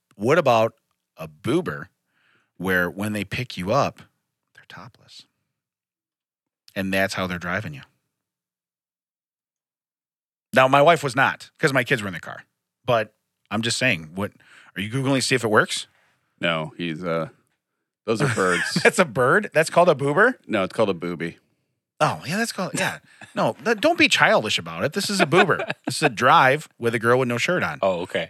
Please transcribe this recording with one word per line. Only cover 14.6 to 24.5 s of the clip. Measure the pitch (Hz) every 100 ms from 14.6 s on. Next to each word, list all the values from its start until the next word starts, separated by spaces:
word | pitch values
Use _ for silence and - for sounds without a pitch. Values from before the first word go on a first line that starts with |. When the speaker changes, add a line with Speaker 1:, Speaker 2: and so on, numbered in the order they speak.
| - -
Speaker 1:
are |
you | 104
Googling | 135 135 135
to |
see | - 131
if |
it | 117
works? | 107 170 - - _ _ _ _ -
Speaker 2:
No, | 87 80 78 -
he's, | 87 80
uh, | 90 82 78 _ _ _ _ _ _ _ -
those | 113
are | 143
birds. | 107 92 87 -
Speaker 1:
<laughs> | -
That's | 233 -
a | 170
bird? | 117 123 190 208
That's | 147 160
called | 170 180
a | 135
boober? | 139 147 233 262 -
Speaker 2:
No, | 104
it's | 92
called | - 104
a |
booby. | 87 87 82 85 - _ _ _ _ _ -
Speaker 1:
Oh, | 147 131 120
yeah, | 196
that's | 233
called, | - 175
yeah. | - 180 - _ - - 202
No, | 147 -
th-, | 180 220
don't | 294 339
be | 269
childish | - 160 208 107